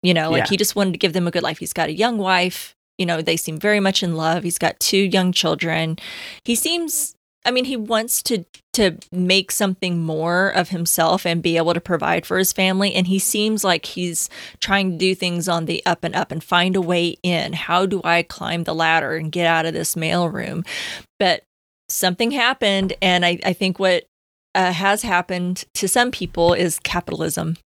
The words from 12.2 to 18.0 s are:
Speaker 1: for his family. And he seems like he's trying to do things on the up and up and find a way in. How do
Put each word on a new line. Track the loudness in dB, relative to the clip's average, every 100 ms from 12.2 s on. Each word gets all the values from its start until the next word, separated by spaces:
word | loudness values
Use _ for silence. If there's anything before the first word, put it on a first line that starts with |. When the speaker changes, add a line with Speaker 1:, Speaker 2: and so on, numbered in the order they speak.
| 0
Speaker 1:
for | -2
his | 0
family. | 0 0 2 0
And | 0 2
he | 2
seems | 0 0 0 0
like | 0 0 -2
he's | -6 -4 -4 -6 -10 -18 -10
trying | -2 0 0
to | 0
do | 0 2
things | -2 -2 0
on | -2 -2
the | -2 0
up | -2
and | -2 -4
up | -4
and | -6
find | 0 2 2 2
a |
way | 2 2 0 -2
in. | -2 -2 -2
How | -6 -2 0 2
do | 0